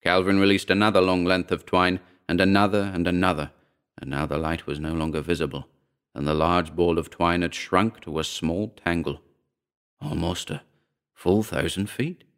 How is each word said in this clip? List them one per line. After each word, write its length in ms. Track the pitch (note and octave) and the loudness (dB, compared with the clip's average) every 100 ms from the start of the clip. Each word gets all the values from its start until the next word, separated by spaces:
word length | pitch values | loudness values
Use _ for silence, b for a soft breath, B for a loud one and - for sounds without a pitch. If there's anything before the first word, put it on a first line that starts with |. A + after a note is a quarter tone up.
Calvin 380 | F2 F#2 F#2 G2 | 2 2 4 4
released 300 | G2 G2 - | 4 2 2
another 300 | F#2+ G#2+ G2 | 2 4 4
long 240 | F#2 F#2 | 4 2
length 280 | F2 F#2 F2 | 2 0 0
of 120 | F2 | -6
twine, 360 | - F#2 F2+ F#2 b b - | -2 2 2 0 b b -4
and 120 | F2 | 2
another 500 | F#2+ G2 G2+ G#2 G2+ | 4 4 4 0 -2
and 120 | F#2 F2 | -2 0
another, 460 | F2 F#2 D#2+ D2 _ _ _ _ - | 2 0 0 -4 _ _ _ _ -16
and 120 | C2+ | -8
now 160 | C#2 D2+ | -4 -2
the 120 | D2 | -2
light 280 | D#2+ E2 - | -2 -4 -6
was 140 | D2 | -6
no 120 | D#2 | -4
longer 280 | E2 D#2+ D#2 | -4 -2 -4
visible, 480 | D2+ E2 D#2 C#2+ - _ _ _ _ | -2 -2 -2 -6 -12 _ _ _ _
and 120 | - C#2+ | -6 -2
the 80 | |
large 400 | D#2 D#2+ F2 D#2+ | 2 2 2 0
ball 240 | D#2+ E2+ E2 | 0 2 2
of 100 | D#2 | -4
twine 320 | - E2+ F2 | -2 0 2
had 120 | E2+ | -2
shrunk 460 | - - F#2 A2 - | -4 0 2 2 -2
to 180 | - D#2 | -8 -4
a 60 | |
small 440 | D#2 - D#2+ E2+ G#2+ | -4 -4 -4 -2 -6
tangle. 540 | - - F2 D#2 C#2 _ _ _ _ _ _ _ _ | -4 -2 -2 -2 -6 _ _ _ _ _ _ _ _
Almost 500 | - D#2+ E2 F2+ - | -8 -4 -4 -4 -8
a 120 | D2 _ _ _ _ _ | -10 _ _ _ _ _
full 280 | _ - G2+ | _ 2 2
thousand 460 | G#2+ - E2 F#2 G2+ | 2 -4 -4 -2 -6
feet 360 | - C#3+ F3+ _ | -4 -6 -6 _